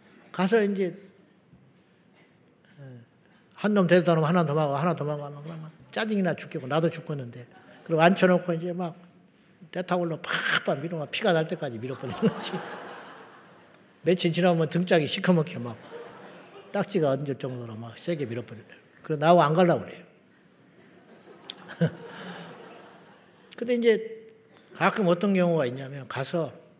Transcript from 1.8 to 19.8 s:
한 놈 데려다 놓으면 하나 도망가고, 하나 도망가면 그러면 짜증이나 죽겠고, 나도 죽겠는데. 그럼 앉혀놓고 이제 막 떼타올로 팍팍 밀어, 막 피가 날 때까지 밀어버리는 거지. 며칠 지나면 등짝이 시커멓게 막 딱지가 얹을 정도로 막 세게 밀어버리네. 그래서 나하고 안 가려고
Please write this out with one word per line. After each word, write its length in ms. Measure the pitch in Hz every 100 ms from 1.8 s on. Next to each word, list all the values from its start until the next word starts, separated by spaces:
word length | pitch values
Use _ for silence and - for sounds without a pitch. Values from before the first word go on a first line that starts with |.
| _ _ _ _ _ _ _ _ _ 147 135 120 - _ _ _ _
한 200 | - 202
놈 140 | 208 175
데려다 260 | 180 165
놓으면 160 | 165 151
하나 160 | 180 156
도망가고, 320 | 151 147 139
하나 180 | 175 139
도망가면 480 | 147 147 143 143
그러면 260 | 151 165 156 - -
짜증이나 420 | 208 220 208 180
죽겠고, 340 | - - 160 131
나도 220 | 151 165
죽겠는데. 560 | 160 - 143 120 123 120 - - -
그럼 160 | - 160
앉혀놓고 540 | 170 190 185 180 175
이제 180 | 165 175
막 240 | 175 175 - - - _ _ _ _ -
떼타올로 500 | 180 180 180 170 156
팍팍 580 | - - - 180 - 143
밀어, 180 | 165 165
막 140 | 139
피가 220 | - 220
날 120 | 165 160
때까지 320 | 180 143 113
밀어버리는 400 | 127 127 127 -
거지. 320 | 214 - - 175 - - - - - - - - - - - - - _
며칠 280 | 156 185 175
지나면 380 | 170 180 170 156
등짝이 380 | 170 180 175 139
시커멓게 520 | - 185 175 151 120
막 180 | 120 113 - - - - - - - - -
딱지가 380 | 202 - 190 147
얹을 260 | 135 143 123
정도로 400 | 135 123 117 110
막 220 | 113 113
세게 300 | - 160 123
밀어버리네. 380 | 117 110 107 - - _ _
그래서 160 | - 151
나하고 220 | 156 175
안 120 | 147
가려고 300 | 160 175 147